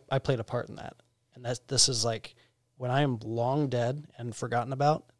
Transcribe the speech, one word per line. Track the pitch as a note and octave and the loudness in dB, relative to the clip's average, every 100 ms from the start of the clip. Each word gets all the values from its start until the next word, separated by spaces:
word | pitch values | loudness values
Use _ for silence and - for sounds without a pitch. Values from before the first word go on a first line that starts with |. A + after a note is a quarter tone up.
| - | 0
I | C3+ | -2
played | - B2+ | 2 0
a | |
part | A2 A#2+ - | -2 -4 -6
in | - | -10
that. | - - _ _ _ | -12 -14 _ _ _
And | - | -10
that's, | A#2+ B2 - | -6 -6 -2
this | C3 - | 4 4
is, | A#2 | 4
like, | A#2 A2 - - _ _ _ _ | 0 -2 -6 -18 _ _ _ _
when | B2+ | 0
I | C3 | 2
am | D3 A#2 | 2 0
long | A2 A2+ A#2+ C#3+ C#3+ | -2 -2 0 2 0
dead | B2 A#2+ C#3+ D3+ - | 2 0 -2 -8 -10
and | A#2+ | -10
forgotten | G#2+ B2 A#2 A#2+ | -6 -2 -2 -2
about, | C3+ C#3+ D#3 - _ | 2 2 2 -2 _